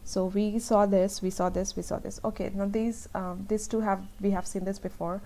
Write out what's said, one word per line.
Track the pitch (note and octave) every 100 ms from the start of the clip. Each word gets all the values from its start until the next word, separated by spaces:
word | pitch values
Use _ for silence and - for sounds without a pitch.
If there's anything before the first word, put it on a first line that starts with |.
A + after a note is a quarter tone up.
| -
So | G3 F#3
we | G3 G#3+ A3
saw | - G#3+ G3+
this, | G3 G3 -
we | F#3
saw | - F3+
this, | F3+ G3 -
we |
saw | F3 -
this. | G3 -
Okay, | A3 G3+ - G3
now | G3+
these, | A3 A3+ A3+ -
um, | F#3 F3+ F3+ G3
these | G#3+ -
two | A3+
have, | G#3+ F#3+ F#3+ -
we | G3+
have | F#3+ -
seen | G3 F#3+
this | G3
before. | F#3+ - E3+ G3